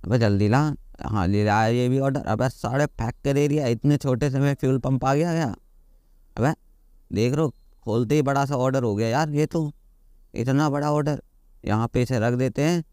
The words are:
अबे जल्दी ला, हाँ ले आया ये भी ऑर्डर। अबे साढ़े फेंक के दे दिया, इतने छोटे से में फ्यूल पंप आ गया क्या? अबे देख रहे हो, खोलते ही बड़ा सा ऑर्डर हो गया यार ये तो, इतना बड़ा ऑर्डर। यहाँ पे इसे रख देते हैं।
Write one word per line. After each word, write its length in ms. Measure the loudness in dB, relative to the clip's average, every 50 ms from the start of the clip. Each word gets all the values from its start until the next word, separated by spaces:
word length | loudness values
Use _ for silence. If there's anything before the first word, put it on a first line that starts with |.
| -2
अबे 140 | 0 0 2
जल्दी 300 | 4 2 4 2 2 4
ला, 260 | 4 2 2 0 -2 -6 -12 -20 -16 -12 -8
हाँ 220 | -4 -2 0 0
ले 200 | 2 2 2 2
आया 200 | 2 2 2 2
ये 220 | 2 0 0 0 0
भी 100 | 0 0
ऑर्डर। 220 | 0 0 -2 -2
अबे 280 | -4 -4 -2 -2 -2 -4
साढ़े 380 | -4 -6 -6 -4 0 0 -2
फेंक 280 | -2 -4 -8 -8 -8 -8 -4 -4
के 100 | 0 0
दे 140 | 2 2 2
दिया, 180 | 0 0 0
इतने 300 | 0 -2 0 2 2 2
छोटे 340 | 2 2 -2 -2 0 0 -2
से 80 | 0 0
में 160 | 0 0 0
फ्यूल 240 | 0 0 0 0 0
पंप 260 | 0 -2 -2 0 0
आ 100 | 0 0
गया 180 | 2 0 0
क्या? 220 | 0 -2 -2 -4 -6 -10 _ _ _ -20 _ _ -20 _ _ _ _ _ _ _ _
अबे 180 | 0 0 0 0 _ _ _ _ _ _ _ _ -20 _ _
देख 220 | -2 0 0 0 2
रहे 100 | 0 0
हो, 100 | -2 -2 -8 -20 -20 -20 _ _
खोलते 300 | -2 -2 -2 0 2 2
ही 80 | 2
बड़ा 220 | 2 2 0 0 0
सा 100 | 0 0
ऑर्डर 260 | 0 0 0 0 0
हो 120 | 0 0 0
गया 140 | 0 -2 0
यार 220 | 0 0 -2 0
ये 160 | 0 0 -2
तो, 260 | 0 0 -2 -2 -2 -6 _ _ -20 _ _ _ -20 -20 -20 -20 _ -6
इतना 360 | -4 -2 0 2 2 2 2
बड़ा 220 | 0 0 0 0
ऑर्डर। 300 | 0 0 0 -2 -2 -4 _ _ _ _ _ _ _ -12 -4
यहाँ 240 | -2 0 0 0 0
पे 140 | 0 -2
इसे 160 | 0 0 0 0
रख 160 | 0 0 0
देते 280 | 0 -2 -2 0 0
हैं। 220 | 0 0 0 -2 -4 _